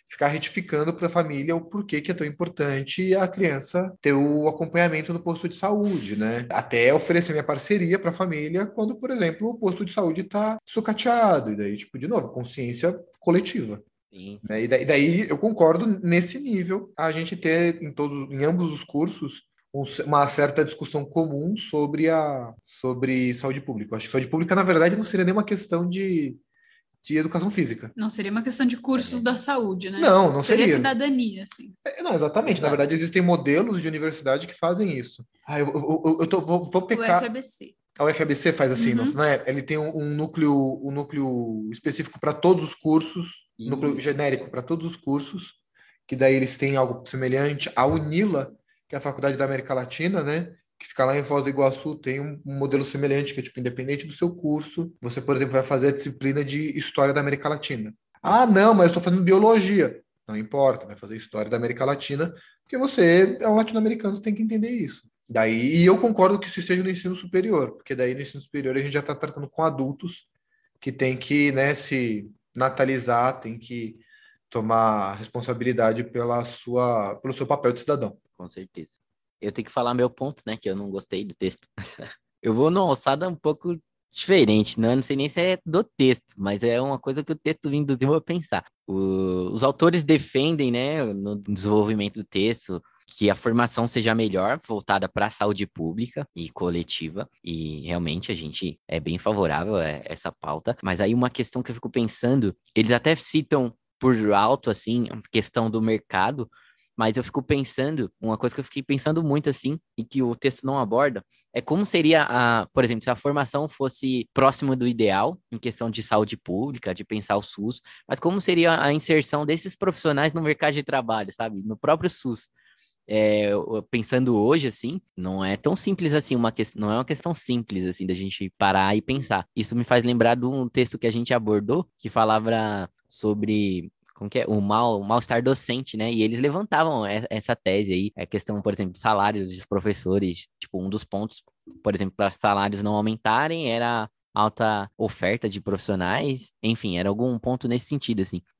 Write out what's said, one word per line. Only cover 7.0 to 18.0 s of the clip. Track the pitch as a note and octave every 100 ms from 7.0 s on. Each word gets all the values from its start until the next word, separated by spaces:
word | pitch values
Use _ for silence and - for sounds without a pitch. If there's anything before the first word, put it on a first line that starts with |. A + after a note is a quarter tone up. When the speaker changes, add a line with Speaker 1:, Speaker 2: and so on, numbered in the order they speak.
| - E3+ E3+
Speaker 1:
minha | D3+
parceria | D3 C#3 - G#3 F3 F#3+
pra | E3+
família | E3+ F#3 D3+ D3+ F3+ G3+
quando, | - G#3+ A3+
por | B3+
exemplo, | B3+ E3+ D#3+ G#3+
o | A#3
posto | G3 F3+ F#3+
de |
saúde | - F3+ E3
tá | F#3+ G#3 G#3+ A3 -
sucateado. | - A3 G#3+ B3+ A#3+ A3 D#3 A2+
E | G#2
daí, | G2+ G#2
tipo, | - C3
de | D3
novo, | A3+ A#2+
consciência | C3 A#2+ - A#2+ A#2+ E3+ F3 - _
coletiva. | - F3 F#3 A3 A2+ G2+ - _ _
Speaker 2:
Sim. | G2 F#2+ G#2 -
Speaker 1:
Né? | G#2+
E | A#2+
da-, | C3
e | C#3
daí | C#3+ D3 F3 G#3+
eu | D3
concordo | A3 A3 E3 E3 A3+
nesse | F#3+ F3 F3 F3 C4
nível | C#4+ G3+ F3 F#3+ - -
a | D#3+
gente | D#3 E3 F3+
ter | E3 E3 E3+ E3+
em | D#3
todos, | C#3